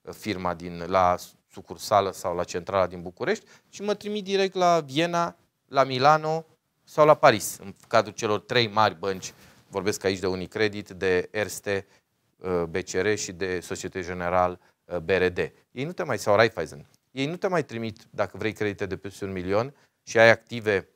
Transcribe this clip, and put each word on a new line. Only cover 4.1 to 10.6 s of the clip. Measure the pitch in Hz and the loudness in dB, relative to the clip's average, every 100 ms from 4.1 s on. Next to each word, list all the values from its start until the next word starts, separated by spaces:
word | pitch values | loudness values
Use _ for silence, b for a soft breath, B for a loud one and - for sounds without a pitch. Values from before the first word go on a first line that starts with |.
| 214 | -8
direct | 190 196 196 | -2 0 0
la | 185 175 170 | 2 2 2
Viena, | 143 135 170 170 170 - _ _ _ | 0 0 0 0 -2 -6 _ _ _
la | 135 | 0
Milano | 135 131 135 156 156 160 - _ _ _ | 2 4 4 4 2 -4 -6 _ _ _
sau | _ - 151 | _ 4 6
la | |
Paris, | 147 151 107 - - | 8 6 4 -2 -10
în | 98 - - | -16 -18 0
cadrul | 113 104 | 0 0
celor | 98 113 104 | -4 -2 -2
trei | - 123 113 | 0 0 2
mari | 104 107 82 | 2 2 2
bănci. | 98 92 - - b b _ | -6 -6 -10 -18 b b _
Vorbesc | 98 95 101 | -4 -2 -2
aici | 95 95 | -2 -2
de | 92 | -2
Unicredit, | 92 90 107 | -4 -6 -2